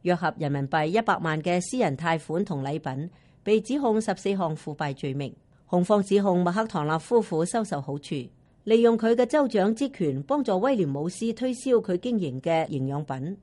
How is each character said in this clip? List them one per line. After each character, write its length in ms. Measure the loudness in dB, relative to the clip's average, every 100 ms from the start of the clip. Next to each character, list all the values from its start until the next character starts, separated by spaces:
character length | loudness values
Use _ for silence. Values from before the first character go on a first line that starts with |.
約 120 | 0
合 200 | 0 0 -2
人 120 | -2
民 160 | -2 0
幣 160 | 0 2
一 120 | 0
百 160 | 0 -2
萬 240 | 0 -2
嘅 180 | 0 -2
私 160 | -2 0
人 180 | 0 0
貸 200 | -2 -2
款 240 | -2 -4
同 220 | -2 -4
禮 140 | -4 -6
品， 320 | -6 -8 -8 -12 _ _
被 180 | 0 0
指 180 | 2 -2
控 220 | 2 0
十 140 | 0 -2
四 180 | -2
項 220 | -2 -2 -4
腐 180 | -8
敗 200 | -6 -6
罪 180 | -4 -6
名。 220 | -4 -6 -10 _ _ _
控 180 | 0
方 180 | 4 2
指 200 | 4 2
控 200 | 4 2
麥 80 | 2
克 140 | 0
唐 240 | -2 -2 0
納 100 | -2
夫 240 | 2 2
婦 220 | 2 -2
收 180 | 0 -2
受 160 | -2 -6
好 200 | -6 -10
處， 280 | -6 -8 -8 _ _ _
利 160 | 2 6
用 160 | 6 4
佢 180 | 2
嘅 120 | 2 4
州 200 | 2 2
長 300 | 2 2 0
職 160 | -4
權 300 | -2 -2 -2
幫 200 | -2 -2
助 160 | 0 0
威 160 | 2 2
廉 120 | 0
姆 220 | -2 -4
斯 200 | -4 -4
推 180 | -2 -4
銷 300 | -2 2 2
佢 160 | 2 -2
經 200 | 0 -2
營 220 | -2 -4
嘅 260 | 0 0 0
營 220 | -2 -2
養 140 | -4
品。 320 | -6 -6 -6 -10